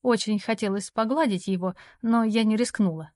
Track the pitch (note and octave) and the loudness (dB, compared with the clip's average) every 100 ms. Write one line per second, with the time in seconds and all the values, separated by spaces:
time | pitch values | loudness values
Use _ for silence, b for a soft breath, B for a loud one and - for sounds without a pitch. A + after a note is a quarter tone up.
0 | B3+ A3+ - G#3+ - A3+ G#3 G3 - - | 2 0 0 -2 -2 -2 -2 -2 -4 -4
1 | A3 C#4+ D4 F#3 - F#3 F#3 - B B | 0 2 2 0 -2 -2 -2 -6 B B
2 | A3+ A#3 A3 A3 A3 A3 A#3+ - G3 D#3+ | 0 2 2 2 2 2 0 2 0 0
3 | D#3 | -12